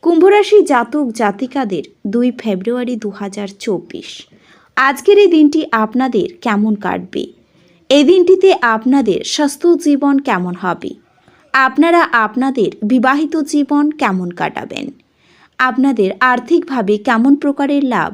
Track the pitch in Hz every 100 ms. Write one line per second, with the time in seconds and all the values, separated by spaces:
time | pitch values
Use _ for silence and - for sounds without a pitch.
0 | 349 330 370 415 415 415 - 254 233 302
1 | 262 220 214 202 254 277 240 175 - _
2 | 202 226 247 247 220 185 196 247 247 233
3 | 214 196 202 202 202 196 - 175 - -
4 | - - - _ _ _ _ - 269 277
5 | - 403 403 330 294 311 302 226 220 247
6 | 262 233 170 - 240 208 214 208 185 185
7 | 180 - - - _ _ _ _ _ 285
8 | 277 370 359 381 381 - 240 220 240 277
9 | 220 175 - - 294 - 349 339 294 285
10 | 285 277 277 190 180 180 185 170 - -
11 | _ _ _ _ _ 269 262 269 330 339
12 | 320 233 214 214 269 262 185 - 208 254
13 | 254 285 302 320 294 294 277 294 294 302
14 | 240 185 180 175 156 - - - - -
15 | _ _ _ _ _ - 254 254 269 226
16 | 190 190 254 247 240 339 - 262 202 208
17 | 208 226 254 285 285 277 277 285 269 214
18 | 160